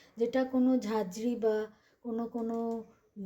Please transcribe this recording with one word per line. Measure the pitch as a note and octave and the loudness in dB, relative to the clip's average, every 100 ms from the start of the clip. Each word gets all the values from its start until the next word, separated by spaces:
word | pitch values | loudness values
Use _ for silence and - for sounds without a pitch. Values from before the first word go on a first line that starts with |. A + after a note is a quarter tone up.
| - - | -12 -2
যেটা | A#3 C4 | 0 2
কোনো | C4 B3+ B3+ B3+ | 2 4 4 4
ঝাঁঝরি | G#3 A3 F#3+ G3+ A#3+ A3 | 2 0 -2 -2 -2 0
বা | A3 G#3+ G#3+ - _ _ | 2 2 -2 -10 _ _
কোনো | A#3+ A3+ A#3 | -6 -4 -4
কোনো, | A#3+ A3+ A3+ A#3 A3+ A3 _ _ G#3 | -4 -4 -2 -2 -4 -8 _ _ -12